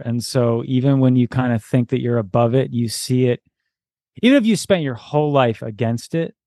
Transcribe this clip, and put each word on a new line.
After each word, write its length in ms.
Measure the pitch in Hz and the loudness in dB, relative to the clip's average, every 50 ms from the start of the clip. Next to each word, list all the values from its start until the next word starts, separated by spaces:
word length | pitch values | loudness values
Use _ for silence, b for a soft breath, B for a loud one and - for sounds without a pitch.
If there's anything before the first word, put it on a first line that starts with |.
| - | -6
And 180 | 120 117 120 110 | -6 -6 -6 -6
so 400 | - - 131 120 117 117 117 127 131 | -4 -2 0 0 2 0 -2 -2 -2
even 320 | 131 127 127 143 139 135 | -2 0 2 2 2 4
when 160 | 131 127 127 | 4 4 4
you 120 | 127 120 - | 4 2 0
kind 260 | - 131 123 123 117 | 0 -2 0 0 -2
of 100 | 110 - | -2 -4
think 260 | - - 127 120 - | -2 -2 -2 -2 0
that 120 | 131 123 | -2 -4
you're 180 | 127 120 120 117 | -2 -2 -2 -2
above 340 | 104 92 - 117 120 117 120 | -2 -2 0 0 2 2 2
it, 180 | 135 127 139 | 0 0 -2
you 160 | 127 120 120 110 | -2 -4 -4 -4
see 380 | - - - - 127 127 127 | -6 -8 -6 -2 0 0 2
it, 160 | 123 123 - _ _ _ _ _ _ _ _ _ _ _ _ _ _ - - | 0 0 -2 _ _ _ _ _ _ _ _ _ _ _ _ _ _ -8 0
even 160 | - 240 277 285 | 2 4 4 4
if 80 | 208 | 4
you 100 | 226 208 | 2 0
spent 280 | - - - 196 175 151 | 0 0 0 0 0 0
your 100 | 135 120 | -2 -6
whole 380 | - - - - 151 151 147 | -8 -8 -4 -2 0 0 2
life 300 | 143 139 127 120 110 - - | 2 2 2 2 0 -2 -6
against 500 | 120 107 101 120 113 120 117 - - - | -10 -6 -4 -2 -2 -2 -4 -6 -6 -4
it 220 | 165 165 - - _ _ | -4 -4 -6 -8 _ _